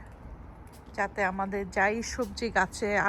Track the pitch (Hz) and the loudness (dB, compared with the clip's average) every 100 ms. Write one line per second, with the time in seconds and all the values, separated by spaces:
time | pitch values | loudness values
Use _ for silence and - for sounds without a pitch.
0 | - - - - - - - - - - | -16 -16 -14 -14 -16 -16 -18 -18 -8 -2
1 | 202 202 185 190 196 202 196 208 196 226 | -2 2 2 2 -2 -2 0 4 4 4
2 | 226 - 208 - 233 196 185 - 208 202 | -2 -2 -4 -2 0 2 2 2 2 4